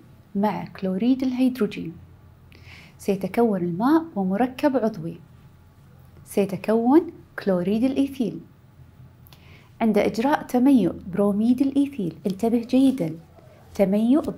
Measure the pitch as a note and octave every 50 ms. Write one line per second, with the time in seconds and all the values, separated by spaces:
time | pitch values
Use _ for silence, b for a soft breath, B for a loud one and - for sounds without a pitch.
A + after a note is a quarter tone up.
0 | - - - - - - - G3 G3+ G#3+ F3 F3 E3+ - - - F#3+ F#3+ F#3 F#3+
1 | A3+ B3 C4+ B3+ C4+ C4 B3 B3 C4 B3+ B3+ - G#3 G3+ - - E3+ E3 - -
2 | - - - - - - - _ - - B B B B B B B B B B
3 | - - G3 F#3+ F#3+ F#3 F#3+ A#3 A#3+ A3+ G3+ F#3 F3 F3 E3+ F3 A3+ C4+ D#4+ E4
4 | D#4+ - - G3+ F#3+ F#3 F#3+ G#3 B3 B3+ B3+ - D4+ D4 C4 B3+ G#3+ A3 A3 E3+
5 | D#3 E3+ E3+ - - - - - - - - - - - _ - - - - -
6 | - - - - - - - G#3 G3 F#3+ F#3+ - - - A3 A3+ A#3 B3 C#4 E4
7 | F#4 - - - - - - - - G3+ F#3 F3+ F3 F#3+ G#3 A3+ B3 C4 - -
8 | C#4 C4+ - - A#3+ F3+ D#3 E3 - - - - - - - - - - - -
9 | - - - - - b b b b b b b b b b b A#3 A3 G3+ G3+
10 | - G#3 G#3 A3 A3+ C#4 D4+ - D4+ - - B3 B3 C#4+ C#4 A#3+ F#3 E3 - -
11 | - F#3+ E3 G3 G3+ G#3 G3+ G3+ A3 A#3+ B3 - C#4+ C4+ - C#4 C#4+ C#4 - -
12 | F#3+ E3 - - - G3+ F#3+ F#3+ - A#3 A#3 A#3+ A3+ - B3 C4 C4+ C4 - -
13 | E3+ D#3+ D#3 E3 - - - b b b b b b b - - G3+ F#3+ G3 G#3
14 | A3 A#3+ C4+ D#4+ D#4 - F3+